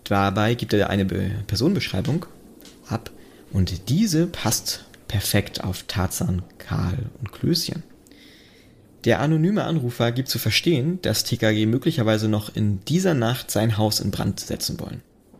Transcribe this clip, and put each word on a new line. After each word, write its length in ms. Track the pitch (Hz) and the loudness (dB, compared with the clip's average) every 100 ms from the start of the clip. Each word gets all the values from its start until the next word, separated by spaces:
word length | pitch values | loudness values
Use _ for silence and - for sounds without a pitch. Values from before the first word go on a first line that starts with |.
Dabei 500 | - 101 98 98 107 | -2 2 2 2 2
gibt 200 | 120 117 | 0 2
er 160 | 104 - | 2 4
eine 160 | 98 95 | 2 2
Be-, 260 | 90 95 104 101 | 0 -2 -4 -4
Personenbeschreibung 800 | 98 147 202 - 95 101 160 - - - - - - - | 0 2 0 -2 -2 -2 -2 -4 -16 -20 -20 -20 -18 -8
ab 220 | 110 - - - - - | -8 -8 -20 -20 -20 -4
und 380 | 98 90 87 - | 0 0 -2 0
diese 380 | 160 226 160 175 | 2 4 2 2
passt 580 | - 107 - - - - - - | 0 -2 -2 -4 -8 -12 -20 -4
perfekt 560 | 101 - 101 98 - | -2 0 0 0 -4
auf 220 | 92 92 - | -6 -6 -4
Tarzan, 560 | 104 92 - 165 90 - - | -2 -2 0 -2 -2 -4 -12
Karl 500 | - 104 92 - 104 - | -6 -2 -2 -4 -6 -10
und 120 | - | -12
Klößchen. 520 | - - 175 - 160 - - - - - - - - - - - - - | -4 0 0 -2 -8 -12 -20 -20 -20 -20 -20 -20 -20 -20 -20 -20 -4 0
Der 140 | 95 | 2
anonyme 420 | 143 160 170 208 | 4 4 2 2
Anrufer 480 | 127 160 120 - 117 | 0 0 -2 0 0
gibt 180 | 120 127 | 0 -2
zu 100 | 117 | -2
verstehen, 600 | - - 175 147 143 180 | 0 0 2 2 2 -2
dass 220 | 110 110 | -2 -2
T 140 | - 113 | -2 0
K 140 | 110 | 2
G 140 | 107 110 | 4 2
möglicherweise 640 | 123 165 160 110 107 110 | 2 2 2 2 2 2
noch 260 | 107 - 110 | 0 -2 -2
in 300 | 107 95 - | 0 0 0
dieser 280 | 170 190 | 2 2
Nacht 360 | 143 113 127 - | 2 2 0 -2
sein 260 | - 113 104 | 0 2 2
Haus 220 | 107 - | 2 2
in 120 | 101 | -2
Brand 280 | - 104 98 | -2 -2 -4
setzen 400 | - - - - | -6 -6 -6 -6
wollen. 220 | - - - _ _ | -8 -12 -16 _ _